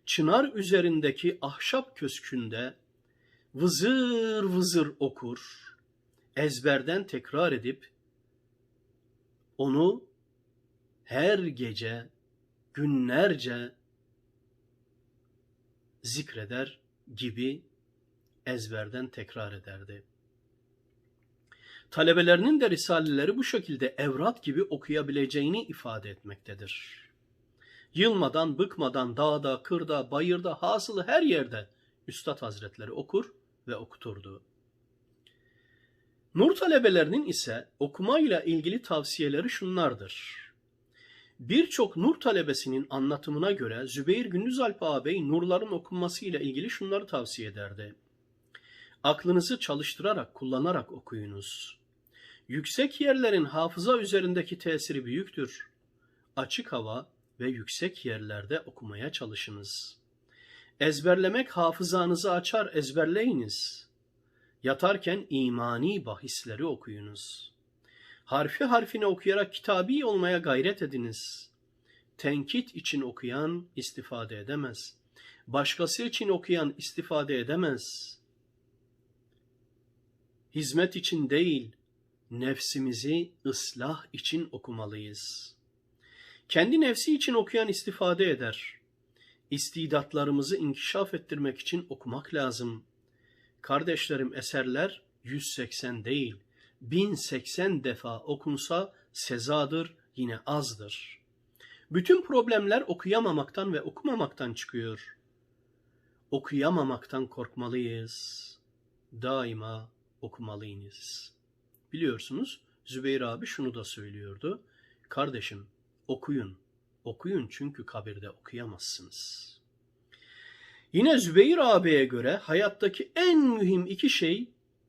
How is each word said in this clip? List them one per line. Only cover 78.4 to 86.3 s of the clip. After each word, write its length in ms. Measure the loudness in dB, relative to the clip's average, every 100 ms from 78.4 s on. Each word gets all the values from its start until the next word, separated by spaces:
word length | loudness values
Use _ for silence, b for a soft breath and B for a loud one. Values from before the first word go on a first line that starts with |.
| _ _ _ _ _ _ _ _ _ _ _ _ _ _ _ _ _ _ _ _ _
Hizmet 420 | -6 -2 2 2 0
için 340 | -2 0 2
değil, 420 | 4 4 2 -4 -16 _ _ _ _ _
nefsimizi 1000 | -4 -4 -2 -4 -2 -2 -2 -2 -2 -2 _ -4
ıslah 580 | -4 -6 -6 -6 -6 -10
için 360 | -8 -4 -2 -4
okumalıyız. 1040 | -10 -10 -8 -8 -10 -12 -12 -12 -12 -14 _ _ _ _ _ B B B